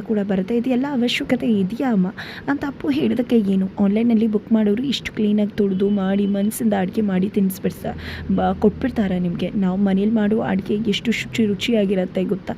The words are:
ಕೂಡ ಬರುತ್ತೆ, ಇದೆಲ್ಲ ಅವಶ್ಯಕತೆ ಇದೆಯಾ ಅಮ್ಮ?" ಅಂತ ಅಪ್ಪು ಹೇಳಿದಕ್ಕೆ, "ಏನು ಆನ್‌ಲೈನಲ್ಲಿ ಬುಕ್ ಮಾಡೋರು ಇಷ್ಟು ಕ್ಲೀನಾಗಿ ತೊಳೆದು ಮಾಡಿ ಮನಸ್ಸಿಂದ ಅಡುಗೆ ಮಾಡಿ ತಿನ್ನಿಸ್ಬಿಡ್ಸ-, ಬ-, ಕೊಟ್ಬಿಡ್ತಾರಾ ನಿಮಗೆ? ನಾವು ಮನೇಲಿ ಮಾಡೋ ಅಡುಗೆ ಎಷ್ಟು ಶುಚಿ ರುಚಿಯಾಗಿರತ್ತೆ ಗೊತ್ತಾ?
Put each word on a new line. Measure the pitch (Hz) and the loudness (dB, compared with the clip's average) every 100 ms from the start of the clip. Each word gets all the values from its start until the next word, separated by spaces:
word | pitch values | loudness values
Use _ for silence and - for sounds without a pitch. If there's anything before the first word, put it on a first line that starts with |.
ಕೂಡ | 202 214 | 0 -2
ಬರುತ್ತೆ, | 202 190 185 233 | 0 0 0 0
ಇದೆಲ್ಲ | 233 247 277 | 0 0 0
ಅವಶ್ಯಕತೆ | 277 240 - 277 240 262 | 0 0 -2 -2 0 2
ಇದೆಯಾ | 208 190 226 277 | 2 0 -2 0
ಅಮ್ಮ?" | 214 185 - - - - | 2 0 -2 -12 -8 -4
ಅಂತ | 285 285 | -2 -4
ಅಪ್ಪು | 262 320 | -4 -2
ಹೇಳಿದಕ್ಕೆ, | 277 233 233 240 240 | 0 2 0 2 2
"ಏನು | 196 190 190 - | 2 2 0 0
ಆನ್‌ಲೈನಲ್ಲಿ | 202 208 240 226 226 | 2 2 4 4 2
ಬುಕ್ | 208 - | 0 2
ಮಾಡೋರು | 226 214 208 | 2 2 2
ಇಷ್ಟು | 277 - - | 0 -4 -4
ಕ್ಲೀನಾಗಿ | - 208 208 208 208 | -2 0 2 0 0
ತೊಳೆದು | 202 190 202 | 0 2 2
ಮಾಡಿ | 208 190 196 202 | 2 0 0 0
ಮನಸ್ಸಿಂದ | 202 202 - 226 202 | 0 -2 0 0 0
ಅಡುಗೆ | 185 208 | 0 0
ಮಾಡಿ | 214 185 190 | 0 2 0
ತಿನ್ನಿಸ್ಬಿಡ್ಸ-, | 208 190 190 185 - - - - - - | 0 0 0 -4 -4 -8 -8 -10 -8 -2
ಬ-, | 190 185 190 | 0 0 2
ಕೊಟ್ಬಿಡ್ತಾರಾ | 214 - 269 247 196 180 | 2 2 -2 -2 0 0
ನಿಮಗೆ? | 180 175 180 214 | -2 -2 -4 0
ನಾವು | 185 185 | 0 2
ಮನೇಲಿ | 202 190 202 | 2 2 2
ಮಾಡೋ | 226 208 220 | 2 2 0
ಅಡುಗೆ | - 190 - | 0 -2 0
ಎಷ್ಟು | 214 214 190 - | -2 0 -2 0
ಶುಚಿ | 214 - - 220 | -2 -2 0 0
ರುಚಿಯಾಗಿರತ್ತೆ | 196 - 226 196 196 180 - | 0 0 2 2 0 -2 -2
ಗೊತ್ತಾ? | 185 196 - | -2 -2 -6